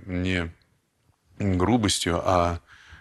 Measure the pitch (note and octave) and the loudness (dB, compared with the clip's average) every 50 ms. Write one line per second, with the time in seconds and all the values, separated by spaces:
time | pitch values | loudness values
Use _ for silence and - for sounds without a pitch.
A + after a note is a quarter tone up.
0 | - F#2+ F2+ F2+ F2+ F#2+ F#2 F2+ E2+ E2 - _ _ _ _ _ _ _ _ _ | -10 -6 -4 -4 -2 -2 -2 -2 -4 -6 -10 _ _ _ _ _ _ _ _ _
1 | _ _ _ _ _ _ _ - G#2 G2 F#2 F2 F2+ G2 B2 B2 G#2 F#2+ - - | _ _ _ _ _ _ _ -4 -2 0 2 2 2 2 2 2 2 0 0 0
2 | - F2+ F2 E2+ - G2 F#2 F2 F2 F2 F2 F2 - _ - - - - - - | -2 -2 -2 0 0 2 2 2 2 0 -2 -4 -8 _ -20 -20 -20 -20 -20 -20